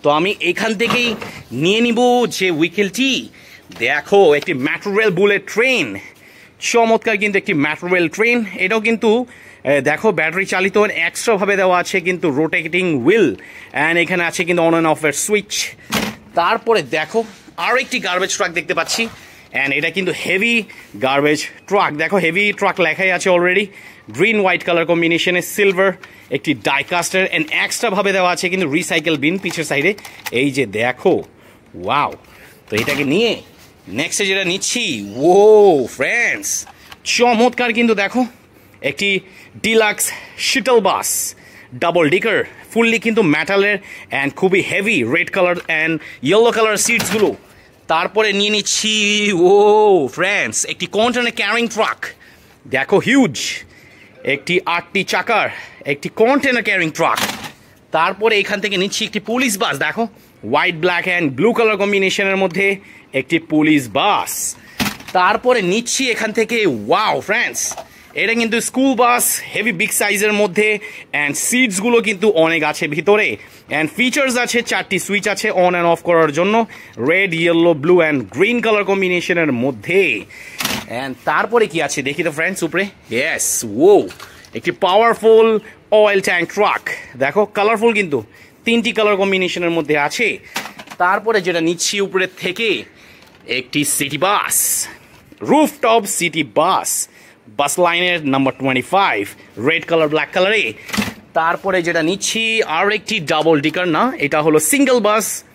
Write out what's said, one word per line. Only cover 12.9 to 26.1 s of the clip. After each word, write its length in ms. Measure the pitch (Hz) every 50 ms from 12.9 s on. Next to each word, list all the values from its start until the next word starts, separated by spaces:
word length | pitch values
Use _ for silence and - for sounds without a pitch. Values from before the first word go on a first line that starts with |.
| 160 135 117
হুইল, 220 | 143 208 233 190 135 95 - - - - - - - - 127 147
and 100 | 160 170 170 175
এখানে 200 | 156 185 175 170 165
আছে 120 | 156 - 185 165
কিন্তু 140 | 180 175 165
on 80 | 165 165 165
and 100 | 165 160 156
off-এর 220 | - 156 151 143 - -
সুইচ। 280 | - 208 208 196 - - - - - - - - - - 220 214 208 - - - - - -
তারপরে 420 | 170 180 220 226 226 226 226 208 156 123 160
দেখো, 240 | 156 156 156 - 226 226 220 - - - - -
আরও 200 | - 170 196 233 254 269
একটি 140 | - 254 247 180
গার্বেজ 260 | 190 180 180 190 180 -
ট্রাক 140 | - 202 180 165 175
দেখতে 160 | 156 143 185 -
পাচ্ছি। 240 | 165 - - - 226 220 - - - - - - - - -
and 200 | 123 135 139 139
এটা 160 | 147 151 165
কিন্তু 220 | 160 190 190 180 151 - -
হেভি 380 | 165 175 190 214 233 233 233 202 - - - - - - 101 117
গার্বেজ 440 | 131 135 139 143 147 156 147 - - - - -
ট্রাক। 260 | - 180 208 180 147 147
দেখো, 240 | 147 160 160 196
হেভি 360 | 196 170 160 160 190 208 208 196
ট্রাক 280 | - 196 190 170 -
লেখাই 320 | 180 160 156 - 190 185 180
আছে 180 | 175 - 196
already। 360 | 180 175 175 180 180 196 208 196 - - - - - - _ -
গ্রিন 300 | 110 120 180 220 226 208
হোয়াইট 240 | 196 185 180 170 -
কালার 220 | 147 170 170 165
কম্বিনেশনে 560 | 156 170 170 170 165 170 160 - 185 180 180 165
সিলভার 500 | - - - 208 196 190 180 190 196 185 185 - -